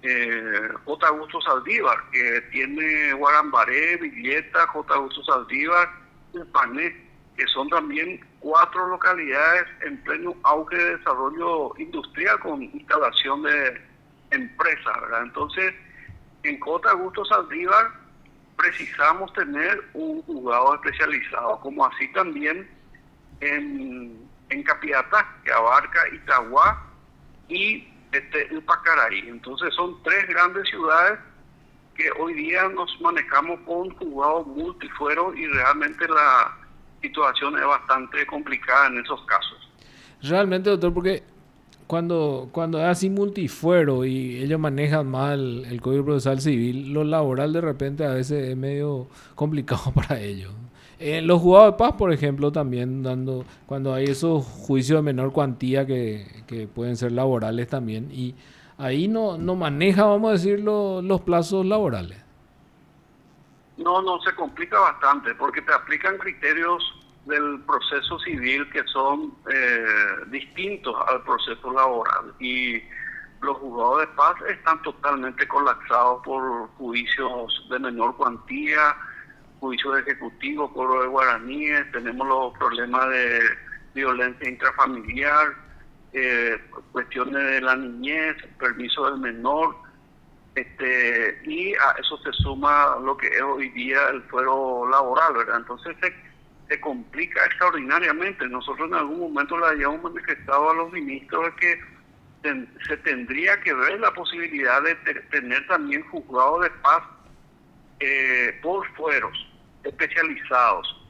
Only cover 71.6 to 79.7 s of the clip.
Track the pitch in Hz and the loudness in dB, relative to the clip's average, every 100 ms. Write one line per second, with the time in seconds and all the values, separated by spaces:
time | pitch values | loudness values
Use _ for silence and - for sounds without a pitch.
71.6 | 127 131 131 120 113 - - - 123 127 | -4 2 2 2 0 -2 -4 -10 -6 -4
72.6 | 127 117 - - - - - - 139 135 | -2 -6 -10 -12 -12 -12 -16 -8 -6 -4
73.6 | 135 120 117 139 156 - 143 175 - 196 | -6 0 2 4 0 4 4 4 -6 -4
74.6 | - 160 151 139 143 139 131 123 143 139 | 0 0 -2 -4 -2 -2 -4 -4 0 2
75.6 | 143 120 - 120 123 123 135 135 131 120 | 2 0 0 4 4 2 -2 -4 -2 -4
76.6 | 110 - 127 120 120 - 127 123 113 - | -8 -10 -6 -4 -2 -2 -2 -4 -6 -6
77.6 | - 127 131 120 117 120 131 117 - 131 | -4 -6 -4 0 0 2 -2 -2 -10 -6
78.6 | 151 151 147 143 - - - - - - | 0 4 4 2 -8 -16 -20 -20 -20 -10
79.6 | 131 | -6